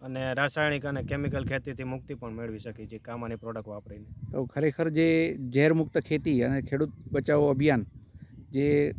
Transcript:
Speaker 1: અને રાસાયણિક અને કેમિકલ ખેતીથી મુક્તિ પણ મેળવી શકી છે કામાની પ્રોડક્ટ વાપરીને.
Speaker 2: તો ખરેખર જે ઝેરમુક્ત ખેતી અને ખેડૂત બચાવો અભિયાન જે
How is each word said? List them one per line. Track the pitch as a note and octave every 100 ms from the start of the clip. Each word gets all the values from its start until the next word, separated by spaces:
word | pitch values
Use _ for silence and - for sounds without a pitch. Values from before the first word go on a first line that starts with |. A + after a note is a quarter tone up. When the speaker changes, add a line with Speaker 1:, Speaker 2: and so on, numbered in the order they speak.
Speaker 1:
અને | C3 C3 C3
રાસાયણિક | C3 C#3+ D#3 D3+ C#3+ C#3+
અને | C#3
કેમિકલ | B2+ C#3+ C#3+ C#3 A#2+
ખેતીથી | C3+ C#3 B2+
મુક્તિ | B2+ C3 -
પણ | B2+ A#2+
મેળવી | A2 A#2 A2
શકી | A2+ A2 G#2+
છે | A2
કામાની | - A#2+ A#2 A2+
પ્રોડક્ટ | A2+ A2+ G#2
વાપરીને. | G#2 - G2+ G#2+ - -
Speaker 2:
તો | - B2
ખરેખર | - D#3 C#3 E3
જે | D#3 E3 D#3+ E3 - B2+
ઝેરમુક્ત | C3 D3+ D#3+ D3+ E3
ખેતી | - D3+ D#3+ C3
અને | B2 C3+
ખેડૂત | - C#3 D3+ - -
બચાવો | C#3+ - D3 D3
અભિયાન | C3+ D3 B2+ G2 - - - - - -
જે | C3+ C#3+ D3 D3